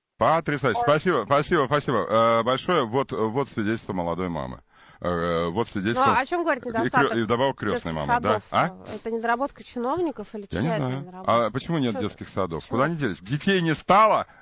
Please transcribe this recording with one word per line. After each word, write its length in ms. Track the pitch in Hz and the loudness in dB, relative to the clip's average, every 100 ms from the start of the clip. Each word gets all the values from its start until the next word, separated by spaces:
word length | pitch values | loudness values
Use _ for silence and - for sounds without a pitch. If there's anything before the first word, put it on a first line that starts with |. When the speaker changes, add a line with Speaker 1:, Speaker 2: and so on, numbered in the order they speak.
| _ - | _ 0
Speaker 1:
Потрясающе. 600 | 123 160 156 147 131 107 | 4 4 2 0 2 2
Speaker 2:
Вот. 40 | - | 4
Speaker 1:
Спасибо, 340 | 151 185 151 101 | 4 4 2 4
спасибо, 400 | 143 151 170 131 | 2 4 2 4
спасибо, 320 | 147 147 120 87 | 2 2 0 4
э, 340 | 110 117 117 | 4 6 4
большое. 420 | 113 127 - 175 120 | 2 0 0 0 0
Вот, 260 | 123 131 | 0 -2
вот 380 | 127 110 117 139 | -2 -2 0 -4
свидетельство 420 | - 104 113 - | -2 -2 -2 -4
молодой 360 | 92 85 85 92 | -4 -2 -2 -4
мамы. 320 | 82 65 57 - _ - - | -4 -6 -10 -18 _ -20 -8
Э, 460 | 87 85 85 82 85 | -4 -2 0 0 0
вот 180 | 90 117 | -2 -4
свидетельство. 380 | 104 95 240 269 | -4 -2 0 2
Speaker 3:
Ну, 60 | |
а 60 | 254 | 0
о 40 | 269 | -2
чём 180 | 349 | -2
говорит 200 | 339 269 247 | -2 -4 -4
Speaker 1:
И 40 | |
крё-, 100 | 226 | -4
Speaker 3:
недостаток 380 | 226 262 135 117 | -2 0 0 0
Speaker 1:
и 40 | |
вдобавок 340 | 110 120 135 - | 0 0 0 -2
крестной 340 | 104 87 87 | -4 -4 -4
Speaker 3:
детских 160 | 80 73 | -4 -2
Speaker 1:
мамы, 140 | 240 | 0
да? 80 | 104 | 0
Speaker 3:
садов? 140 | 107 - | -2 -2
Speaker 1:
А? 440 | 104 160 185 190 208 | 0 0 -4 -12 -10
Speaker 3:
Это 160 | 233 | -6
недоработка 520 | 226 233 240 277 - | -4 -2 -2 -4 -8
чиновников 680 | 214 247 240 320 339 240 202 | -14 -6 -4 -2 -4 -6 -12
или 140 | 214 196 | -14 -8
Speaker 1:
Я 100 | - | -4
не 60 | 147 | -2
Speaker 3:
чья 80 | 165 | -2
это 80 | 131 | -2
Speaker 1:
знаю. 160 | 131 | -6
Speaker 3:
недоработка? 440 | 139 - - 117 113 | -10 -8 0 2 2
Speaker 1:
А 40 | |
почему 260 | 117 - 165 | -2 -4 -2
нет 120 | 127 | -2
Speaker 3:
Что 100 | 107 | -2
Speaker 1:
детских 280 | 101 - - | -4 -6 -8
садов? 340 | - 92 80 | -4 -4 -4
Speaker 3:
Почему? 140 | - 113 | -4 0
Speaker 1:
Куда 60 | 143 | 0
они 100 | 170 | 0
делись? 240 | 131 85 | -4 -4
Детей 420 | 92 143 196 190 | -6 -4 0 2
не 120 | 165 | 2
стало, 520 | 147 - 208 220 151 92 - | 0 4 4 6 4 -2 -10